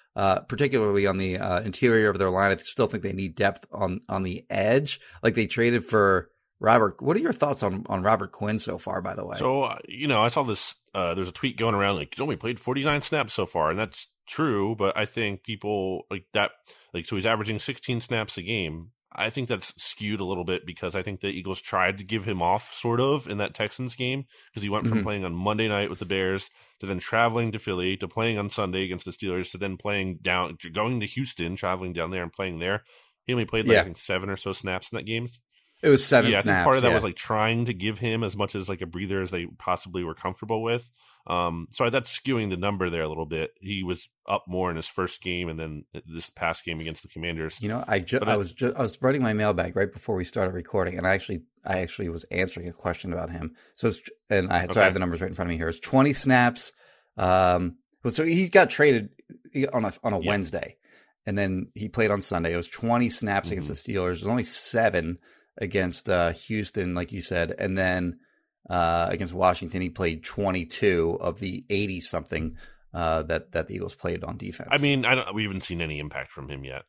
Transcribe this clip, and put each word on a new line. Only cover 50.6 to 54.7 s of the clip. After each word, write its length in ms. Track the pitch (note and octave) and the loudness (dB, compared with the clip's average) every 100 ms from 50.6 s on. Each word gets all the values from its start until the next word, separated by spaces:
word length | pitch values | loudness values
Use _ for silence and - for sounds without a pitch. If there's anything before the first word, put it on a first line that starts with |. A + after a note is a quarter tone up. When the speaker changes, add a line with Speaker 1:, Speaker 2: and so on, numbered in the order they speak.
| E2 G2+ F2 F2+ | -2 0 0 0
Speaker 1:
and 100 | F#2 | 2
I 60 | |
actually, 300 | F#2+ - F2+ - _ | 2 0 -8 -10 _
I 160 | - F#2 | -4 -2
actually 300 | F2 - F2+ | -4 -6 -6
was 160 | E2 - | -6 -4
answering 420 | F2+ F#2 F2 F2 | -2 -2 -4 -12
a 60 | |
question 400 | - F2+ E2+ F#2 | -6 -4 -4 -4
about 160 | E2+ E2+ | -6 -6
him. 260 | E2+ D#2 - _ | -8 -10 -12 _
So 140 | - A#2 | -4 -2
it's, 120 | F2+ - - - | -2 -8 -18 0
and 220 | G2 F2+ | 0 4
I, 140 | F2 | 2
so 60 | F2 | 4